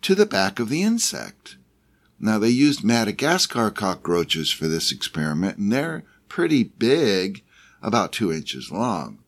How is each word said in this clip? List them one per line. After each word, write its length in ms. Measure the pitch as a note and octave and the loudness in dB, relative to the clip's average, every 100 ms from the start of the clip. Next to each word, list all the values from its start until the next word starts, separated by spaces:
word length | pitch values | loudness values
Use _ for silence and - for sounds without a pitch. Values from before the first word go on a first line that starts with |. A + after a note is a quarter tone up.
to 100 | - | 2
the 140 | F#3+ G#3 | 4 4
back 320 | - F#2+ G2 | 2 0 0
of 100 | A2+ | -2
the 140 | D3 | 0
insect. 720 | G3+ A3+ - - A1 - - - _ _ _ _ _ _ | 2 2 -2 -4 -10 -14 -20 -20 _ _ _ _ _ _
Now, 180 | G#2+ A2 | 0 2
they 120 | A2 | 4
used 340 | B2 D3 C#3 | 4 4 4
Madagascar 880 | G2+ A#2 A2 - C#3 F3+ - B2 A2+ | 2 2 2 0 0 0 0 0 -2
cockroaches 800 | - G2 F2 - F2 E2 D#2+ D#2+ | 0 -2 -2 0 0 0 -2 -2
for 160 | - D#2+ | -2 -2
this 240 | D#2+ - | -2 -2
experiment, 680 | B1+ - - D#2 D2+ F#2+ - | -4 -6 -4 -2 0 -2 -2
and 140 | G2+ | 0
they're 320 | B2 D#3+ E3 - _ _ | 0 -2 -8 -12 _ _
pretty 380 | - E3+ D3 A2 | -2 2 2 0
big, 800 | _ A2+ D3 C3+ F#2+ F#2+ G2+ _ _ - _ | _ 2 4 4 2 -2 -6 _ _ -20 _
about 300 | A2 A2+ F2 | 0 0 0
two 200 | - G2+ | -2 -2
inches 400 | D#2+ C#2+ C2 B1+ | -2 -6 -12 -10
long. 460 | F2+ B2 F#2+ B1 G#1+ | -4 -2 -4 -6 -14